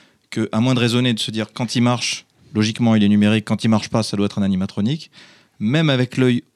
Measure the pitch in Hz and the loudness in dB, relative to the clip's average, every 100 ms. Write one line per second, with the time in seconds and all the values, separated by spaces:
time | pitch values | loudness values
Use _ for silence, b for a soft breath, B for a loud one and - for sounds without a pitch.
0 | B B _ 113 110 110 127 123 117 120 | B B _ -6 -2 0 2 2 2 2
1 | 123 110 - 110 107 - 117 123 120 120 | 0 -2 -4 -6 -8 -6 -4 0 0 0
2 | - - - _ _ 110 107 110 117 110 | -4 -8 -12 _ _ -2 -2 0 2 4
3 | 101 104 104 110 - 110 117 110 - 117 | 4 4 4 2 -2 -2 0 0 0 -4
4 | 104 101 101 - 98 95 95 - 104 156 | -2 -2 -4 -2 -2 -2 -4 -4 -4 -4
5 | - B B B B - 110 151 160 131 | -10 B B B B -8 -2 0 2 2
6 | 123 - 127 120 - | 0 0 2 0 -4